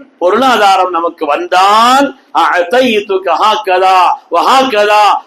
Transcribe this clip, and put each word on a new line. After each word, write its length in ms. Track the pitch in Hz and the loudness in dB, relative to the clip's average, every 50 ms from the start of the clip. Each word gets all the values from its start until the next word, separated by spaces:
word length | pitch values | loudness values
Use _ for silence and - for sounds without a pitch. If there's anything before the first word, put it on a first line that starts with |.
| - _ _ - | -20 _ _ -4
பொருளாதாரம் 720 | 170 180 202 226 269 262 240 214 208 196 190 185 185 180 | -2 0 0 0 0 0 2 2 2 2 2 2 0 -2
நமக்கு 360 | 180 165 170 170 165 - 156 | -2 -4 -4 -6 -6 -6 -4
வந்தால், 920 | 143 143 160 175 - 185 180 190 202 208 220 233 240 262 269 285 - - - _ _ - | -4 -4 -4 -4 -2 0 2 2 2 2 2 2 2 2 2 0 -2 -4 -10 _ _ -4
"அஅதைதுக 1000 | 151 170 147 160 180 175 - - 254 262 247 220 208 202 - 190 190 190 175 160 156 | -2 -2 0 0 -2 -2 -2 0 0 0 0 -2 -4 -4 -4 -4 -4 -2 -2 -2 0
ஹாகதா 600 | 190 220 214 214 208 190 180 185 190 185 190 185 180 156 - - - - | 0 0 -2 -2 -2 -2 -2 0 2 2 2 2 2 0 -2 -4 -6 -4
வ 100 | 165 170 | -4 -2
ஹாகதா 640 | 156 185 247 269 262 254 214 208 208 208 208 214 208 196 170 - - | 0 2 2 2 0 0 0 0 0 2 2 2 2 2 0 -2 -4